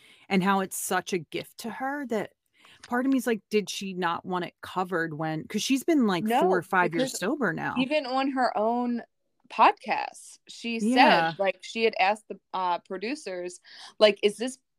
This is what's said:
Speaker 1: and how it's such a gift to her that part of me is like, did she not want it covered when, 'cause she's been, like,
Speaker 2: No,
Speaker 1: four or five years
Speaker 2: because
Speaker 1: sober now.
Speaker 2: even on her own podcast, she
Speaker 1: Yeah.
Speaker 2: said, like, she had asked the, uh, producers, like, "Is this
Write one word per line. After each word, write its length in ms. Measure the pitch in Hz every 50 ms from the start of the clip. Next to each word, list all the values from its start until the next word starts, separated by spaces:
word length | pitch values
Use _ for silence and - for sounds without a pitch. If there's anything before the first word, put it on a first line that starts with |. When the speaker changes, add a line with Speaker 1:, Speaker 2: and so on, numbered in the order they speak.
| _ - - _ _ -
Speaker 1:
and 140 | 196 190 175
how 160 | 196 196 196
it's 180 | 190 - -
such 340 | - - - 190 180 - -
a 60 | 202
gift 400 | 175 147 - - 156 - - - -
to 120 | - 226
her 340 | 208 - 262 269 285 294 285
that 240 | 233 240 202 170 - _ _ _ _ _ _ _ - - _ -
part 200 | - 240 247 254
of 40 | 269
me 60 | 269
is 80 | 254 -
like, 160 | 247 233 214 _ -
did 180 | 214 214 185
she 260 | - - - 202 190 185
not 280 | 180 180 165 170 - -
want 220 | 185 180 180 175
it 80 | - - _
covered 540 | - - - 185 185 175 190 165 165 160 151
when, 320 | 147 160 156 156 156 -
'cause 160 | - - 208 -
she's 200 | - 269 254 -
been, 220 | - 330 285 233
like, 180 | 202 185 165 214
Speaker 2:
No, 160 | 214 233 269
Speaker 1:
four 160 | 330 370 370
or 40 | 349
five 320 | - - 196 185 180 170 160
years 200 | 208 262 254 -
Speaker 2:
because 60 | -
Speaker 1:
sober 320 | 180 208 302 302 233 170
now. 220 | 160 151 - 143 - 247
Speaker 2:
even 260 | 262 254 302 302 277
on 240 | 240 262 262 269 269
her 240 | 254 262 247 - -
own 460 | 202 214 226 240 247 247 240 240 233 - - _ _ _ _ _ _ _ -
podcast, 880 | - - 240 - 403 - - 214 160 - - - - - - - - - _
she 300 | - - - - 233 233 226 208
Speaker 1:
Yeah. 480 | 226 254 269 285 311 226 170 165 165
Speaker 2:
said, 80 | 160 190
like, 240 | 196 190 190 _ -
she 200 | - - 226 220
had 120 | 220 220 -
asked 280 | 185 196 214 214 -
the, 120 | - 202 - _ _ -
uh, 260 | 190 185 175 175 170
producers, 800 | - - 190 185 202 233 302 302 - 202 185 180 180 180 - - _ - - - - - -
like, 220 | - 214 214 202 -
"Is 160 | 208 208 202
this 220 | - 233 262 - - _ _ _